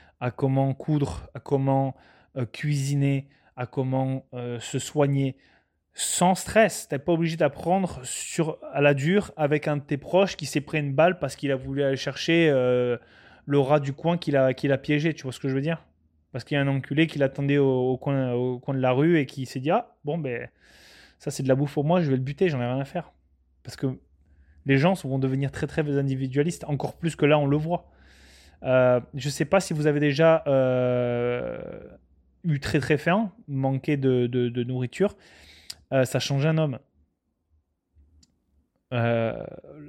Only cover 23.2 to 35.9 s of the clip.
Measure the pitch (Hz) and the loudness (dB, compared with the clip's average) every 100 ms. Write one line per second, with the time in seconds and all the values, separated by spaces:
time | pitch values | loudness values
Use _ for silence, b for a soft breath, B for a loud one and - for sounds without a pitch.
23.2 | _ _ _ _ - - 135 131 _ _ | _ _ _ _ -20 -6 -4 -4 _ _
24.2 | _ _ _ _ 135 135 165 185 135 135 | _ _ _ _ 0 4 4 0 -2 -2
25.2 | 135 135 139 - 147 - 147 139 139 131 | 0 0 -4 -4 -4 -2 0 0 0 -2
26.2 | 135 135 156 - - 139 - - 165 - | -2 0 0 -2 -4 -4 -4 -4 -6 0
27.2 | 147 151 139 147 156 175 - b b b | 4 4 4 0 0 -4 -6 b b b
28.2 | b b b b 131 127 127 123 - 139 | b b b b 2 4 6 4 0 -6
29.2 | 139 - 160 196 - 156 151 147 147 139 | -6 -4 2 2 2 0 2 2 2 6
30.2 | 165 160 147 135 131 127 123 123 120 120 | 6 6 4 2 4 2 2 0 0 -2
31.2 | 120 123 120 - - - - 117 _ _ | -2 -2 -6 -8 -10 -14 -18 -20 _ _
32.2 | _ _ 175 143 - 151 135 147 - 196 | _ _ -4 -2 -2 -2 0 0 2 0
33.2 | 214 - - 135 135 135 - 147 135 127 | -2 -8 -8 -4 -2 -2 -2 0 2 2
34.2 | 123 123 123 123 120 127 127 - 202 - | 0 0 -2 -2 -4 -4 -6 -2 -2 -4
35.2 | B B B B B B _ | B B B B B B _